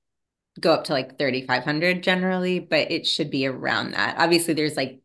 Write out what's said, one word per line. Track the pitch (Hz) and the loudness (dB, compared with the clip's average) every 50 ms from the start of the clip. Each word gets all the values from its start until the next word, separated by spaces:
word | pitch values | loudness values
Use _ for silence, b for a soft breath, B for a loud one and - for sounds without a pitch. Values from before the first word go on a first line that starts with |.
| _ _ _ _ _ _ _ _ _ _ _ - | _ _ _ _ _ _ _ _ _ _ _ 0
go | - 170 | 2 4
up | 151 - - | 4 2 2
to, | - | 0
like, | 151 135 135 - - - | -2 -2 -2 -4 -4 -2
thirty-five | 147 131 123 131 131 - 127 127 127 | 0 0 0 0 0 0 0 0 0
hundred | 156 151 156 170 180 180 180 180 | 0 0 0 2 0 0 0 2
generally, | 190 185 180 185 185 185 185 180 180 185 175 | 2 2 2 2 0 0 0 0 0 -2 -2
but | 170 - 165 147 - - | -2 0 0 2 2 0
it | 165 151 - | -2 -2 -2
should | - - - 156 147 | -2 -2 -2 -2 -2
be | 147 135 131 | -2 -2 -2
around | 135 127 131 139 135 117 101 123 107 | -2 -2 -4 -2 -2 -2 -2 -2 -4
that. | - - 101 120 - - | -2 -2 -2 -2 0 0
Obviously, | 170 170 175 170 - - 156 | 2 4 4 4 2 2 0
there's, | 147 151 151 147 | 0 0 -2 0
like, | 143 135 123 - - | -2 -4 -4 -6 -12